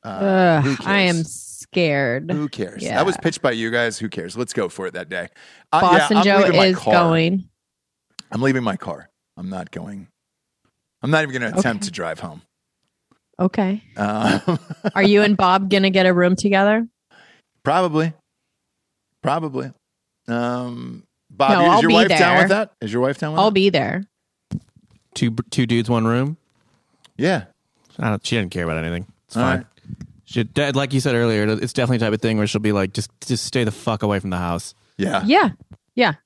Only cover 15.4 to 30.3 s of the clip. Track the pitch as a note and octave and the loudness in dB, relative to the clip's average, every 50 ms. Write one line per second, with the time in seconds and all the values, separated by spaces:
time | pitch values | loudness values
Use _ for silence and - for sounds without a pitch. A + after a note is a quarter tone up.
15.4 | G3 F3+ F#3 G3 G3 F#3+ G3+ G3 F#3+ G3 F#3 F#3+ F#3 F#3 F3+ F3 F3+ F3+ F#3 F#3 | 2 2 2 2 2 2 2 2 2 2 2 4 4 4 4 4 4 2 2 2
16.4 | - G3+ G3 F#3+ G3 G3+ G#3+ A3 A#3 A#3 _ _ _ _ _ - _ _ _ _ | 0 0 2 4 4 4 2 2 0 -4 _ _ _ _ _ -20 _ _ _ _
17.4 | _ _ _ _ _ C3 D3 F3+ F#3 F3 D3+ D#3 D#3+ E3 D#3 _ _ _ _ _ | _ _ _ _ _ 0 0 2 0 2 0 0 0 0 -4 _ _ _ _ _
18.4 | _ _ _ _ _ _ _ _ _ _ _ _ _ _ _ _ - - C#3 E3 | _ _ _ _ _ _ _ _ _ _ _ _ _ _ _ _ -4 -2 -2 -2
19.4 | D#3+ D3+ C3 C3 C3 C3 A2+ _ _ _ _ _ _ _ _ _ _ - A#2 A#2 | -4 -6 -8 -8 -8 -10 -14 _ _ _ _ _ _ _ _ _ _ -6 -4 -4
20.4 | A#2+ A#2+ B2 B2 B2 B2 B2 A#2+ A#2+ B2 A#2+ - - _ _ _ _ _ - F#2 | -2 -4 -4 -6 -8 -10 -12 -12 -14 -14 -14 -16 -20 _ _ _ _ _ -2 0
21.4 | C#3 C3+ - - F3 E3+ F#3 A3+ A3+ - - - - G3 - - - F3 - D3 | 2 4 4 6 6 6 6 6 6 6 6 6 6 6 6 4 4 4 6 4
22.4 | E3+ F#3+ F#3+ G#3 A3 G3+ _ _ B2 G#2 G#2+ A#2+ B2 C3 C#3+ - - D3+ D#3 E3 | 4 4 2 0 0 -4 _ _ -10 -4 -2 0 0 0 -2 -4 -6 -4 0 2
23.4 | G3 A3 G#3 F#3+ F#3+ G3 F3 D3 A#2+ G2 - F#3 G3+ _ _ _ _ _ _ _ | 2 4 4 4 2 4 4 2 0 0 -2 -4 -6 _ _ _ _ _ _ _
24.4 | _ _ - - _ _ _ _ _ _ _ _ _ _ _ - - A#2 A2+ A2+ | _ _ -10 -10 _ _ _ _ _ _ _ _ _ _ _ -2 -2 -2 -2 -4
25.4 | - _ - - B2 A#2 A#2+ A#2 A2+ A2+ A#2+ A#2 A2+ A2+ A#2 A#2+ C3 C#3+ D#3+ _ | -8 _ -2 -2 0 2 2 0 2 0 0 0 2 2 0 0 -2 -4 -6 _
26.4 | _ _ _ _ _ _ _ _ _ _ _ _ _ _ _ - G#3+ F3 F#3+ C#3 | _ _ _ _ _ _ _ _ _ _ _ _ _ _ _ -2 0 0 0 0
27.4 | F#2+ _ _ _ _ _ _ _ _ _ _ - - A#2 G#2 G2 _ - B2 A#2 | -4 _ _ _ _ _ _ _ _ _ _ -6 -4 -2 -2 -4 _ -4 -2 -2
28.4 | G2+ E2+ - F2+ F2 E2 D#2+ D#2+ D#2+ E2 F2 F2 F#2+ - - _ _ _ - A2 | -2 -4 -4 -6 -4 -4 -4 -4 -4 -4 -6 -6 -8 -12 -18 _ _ _ -4 -2
29.4 | B2 C3 C3 - - _ _ _ _ - - - - - - _ _ - | 0 0 0 -2 -6 _ _ _ _ -18 -16 -16 -16 -20 -20 _ _ -8